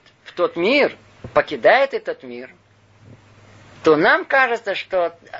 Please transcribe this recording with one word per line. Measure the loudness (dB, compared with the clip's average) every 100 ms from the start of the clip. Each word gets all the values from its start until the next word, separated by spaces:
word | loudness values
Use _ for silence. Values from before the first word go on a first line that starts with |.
| _ _
в | -20
тот | -4 -4 -2
мир, | 0 2 0 -4 -20 _ -4
покидает | -2 -2 0 4 4 2
этот | -4 -10 -12
мир, | -12 -16 -18 -20 _ _ _ _ -20 -20 _ -20 -20 -20 -20 -4
то | 2 2
нам | 4 2
кажется, | 0 0 0 -2 -6
что | -10 -6 -4 -4 -6 -20 -20